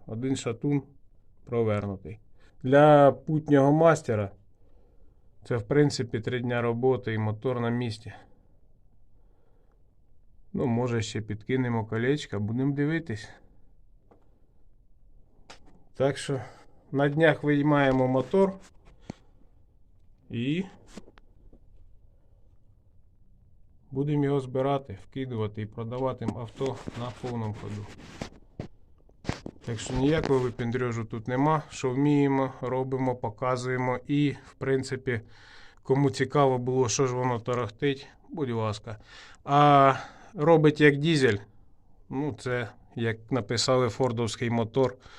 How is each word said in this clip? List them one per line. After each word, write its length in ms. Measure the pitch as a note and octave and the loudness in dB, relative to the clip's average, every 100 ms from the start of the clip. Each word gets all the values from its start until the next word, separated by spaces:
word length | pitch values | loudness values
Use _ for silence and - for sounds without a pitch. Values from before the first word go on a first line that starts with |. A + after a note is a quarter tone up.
| - | -14
один 300 | A2+ C3 C3+ | -8 -4 -4
шатун 460 | C3 A2+ D3 C#3+ - - - - - - | -6 -6 -2 -2 -4 -18 -20 -20 -20 -20
провернутий. 760 | - A#2+ A2 G#2 G2+ F#2+ D#2 G#2+ - - - - | -6 -2 0 0 -2 -8 -12 -18 -20 -20 -20 -10
Для 500 | B2+ C#3 D3+ D3 C#3 | 4 8 8 10 8
путнього 600 | C3+ - D#3 D3+ C#3+ C#3 | 4 -2 -4 4 4 6
мастера 580 | D#3 E3 D#3 - G#2+ G2 - - - - - - - - - - - | 6 6 4 0 -4 -4 -8 -20 -20 -20 -20 -20 -20 -20 -20 -20 -16
це, 120 | - A#2+ | -6 -6
в 60 | |
принципі, 580 | G#2+ D3 D3 - A#2 A#2+ | 0 4 4 2 -6 -6
три 200 | - B2+ | -4 -4
дня 220 | A#2+ A#2+ | -2 -2
роботи 500 | A#2+ A#2 C3 B2+ A#2+ | -2 0 0 0 -2
і 60 | A2 | -4
мотор 420 | G#2+ G#2+ C3 B2 | -2 -4 -4 -2
на 100 | A#2 | -2
місці. 420 | A#2+ B2 G#2+ G#2+ - - - _ - - - _ - - - - _ _ _ _ _ _ _ - - - - - | -2 -4 -8 -14 -20 -20 -20 _ -20 -20 -20 _ -20 -20 -20 -20 _ _ _ _ _ _ _ -20 -20 -20 -20 -10
Ну, 140 | C3+ C3+ | -4 -2
може, 360 | A#2 B2 A#2 | -2 -2 -2
ще 180 | A2 A2 | -4 -6
підкинемо 680 | G#2 G#2+ - C3 B2 A#2 G#2+ | -8 -8 -4 -2 0 -2 -4
колечка, 520 | A2+ A#2+ D3 - G#2 | -4 -2 -2 -4 -6
будемо 360 | G#2 A#2 C3+ | -4 -2 -2
дивитись. 540 | C#3+ D3 E3 E3 G#2+ - - - - - - - - _ _ - _ _ _ - - - - - - - - - - - - - | -2 -2 -4 -6 -10 -12 -20 -20 -20 -20 -20 -20 -20 _ _ -20 _ _ _ -20 -20 -20 -20 -20 -20 -20 -20 -20 -20 -20 -20 -14
Так 240 | - C3+ C#3 | -4 -2 -2
що 220 | - C3 G#2 - - - - | -6 -8 -8 -18 -20 -20 -8
на 140 | C#3 C#3+ | -2 0
днях 340 | D3 D#3+ C#3+ | 2 2 2
виймаємо 680 | D3 D3 D3 D3 C#3 C3 B2+ | 0 2 4 4 4 2 2
мотор 440 | C3 B2+ F#3+ G3 F#3+ - - - - - - - - - - - _ - _ - - - | 0 0 0 0 -2 -16 -20 -20 -20 -20 -20 -20 -20 -20 -20 -20 _ -20 _ -20 -20 -14
і 340 | A#2 B2 D#3+ F#3+ - - - - - - - - - - - - - - - _ _ - _ - _ _ - - _ - - - - - - - | -8 -4 -4 -6 -14 -20 -20 -20 -20 -20 -20 -20 -20 -20 -20 -20 -20 -20 -20 _ _ -20 _ -20 _ _ -20 -20 _ -20 -20 -20 -20 -20 -20 -10
будемо 340 | C3 D3 D3 | -6 -2 0
його 160 | C#3 C#3 | 0 -2
збирати, 580 | B2+ C3 C3 C#3 C3+ G2 | -2 -4 -2 -2 -6 -18
вкидувати 600 | - C3+ C3 A#2 G#2+ G#2 | -14 -12 -8 -6 -6 -6
і 40 | G#2+ | -10
продавати 600 | - A2+ B2 C3 B2+ A2+ - | -10 -8 -4 -4 -4 -6 -8
авто 400 | A2+ - C3+ A2+ - - | -10 -6 -6 -6 -10 -10
на 120 | A#2+ - | -10 -10
повному 360 | B2 A#2+ A2 G#2 | -8 -6 -6 -8
ходу. 240 | G#2 G#2 G#2 - - - - - - - - - - - - _ - - - - | -10 -12 -12 -16 -18 -16 -16 -18 -20 -16 -16 -18 -20 -20 -20 _ -8 -8 -10 -14
Так 160 | - A#2 | -10 -10
що 140 | - | -6
ніякого 440 | B2+ C3+ D#3+ D3+ C3 | 0 2 2 2 2
випендрежу 680 | B2 A#2 A#2+ A#2+ B2 A#2 | 0 -4 -4 -2 -2 -4
тут 240 | A2 A#2 A2 | -8 -8 -4
нема. 340 | B2+ D3 D#3 D3 | 0 2 0 -4
Що 200 | - C3 | -6 -4
вміємо, 640 | B2+ C#3+ D3 C#3 C#3 C3 C3 | 0 2 4 4 2 -2 -4
робимо, 560 | B2 C3 C3 C3 C3 B2 | -6 -4 -4 -2 -2 -4
показуємо. 840 | A#2 A2 B2+ B2+ B2+ B2+ B2+ B2 B2+ | -6 -6 -4 -2 -2 -4 -2 -4 -2
І, 300 | C#3+ D3 B2+ - | 0 0 -2 -12
в 80 | |
принципі, 680 | - C3+ C3+ C3 C3 B2+ A#2 - - - - - - | -8 -2 -2 -2 -8 -4 -6 -6 -20 -20 -20 -20 -8
кому 280 | - C3+ C#3 | -2 2 2
цікаво 480 | - C3 C#3+ C#3 B2+ | 0 0 2 2 2
було, 300 | B2 B2+ B2 | 0 0 0
що 180 | - C3+ | 0 0
ж 80 | |
воно 260 | B2 B2+ A#2+ | 0 -2 -2
тарахтить, 680 | A#2 B2 A#2+ - D3 C3+ - - - | -2 -4 -4 -4 -4 -4 -8 -20 -14
будь 220 | F3 C3+ | -6 -4
ласка. 480 | A2+ A2 G#2 - G#2+ - - - - | -2 -4 -6 -10 -16 -18 -20 -20 -14
А 500 | - C#3+ D3 C#3+ C#3 B2+ - - - | 0 4 8 8 8 6 -2 -20 -14
робить 460 | G#3 D3+ D#3+ D3+ D3 | 0 4 6 6 6
як 160 | D3+ C#3 | 6 6
дізель, 420 | D3+ D#3 B2+ G#2 - - - - - - - | 4 4 4 2 -4 -20 -20 -20 -20 -20 -10
ну 280 | C3 D3 A2 | -6 -6 -6
це, 280 | C3 B2 A#2 - - | -6 -6 -6 -12 -16
як 380 | - A2+ A2 - | -6 -4 -4 -4
написали, 560 | C3 G#2 A#2+ - B2+ B2 | -4 -2 -2 2 2 2
фордовський 600 | - B2+ A#2 A2+ - A#2+ | 0 -2 0 -4 -4 -2
мотор, 460 | A#2 A2 C3+ B2+ - - | -2 0 0 0 -2 -20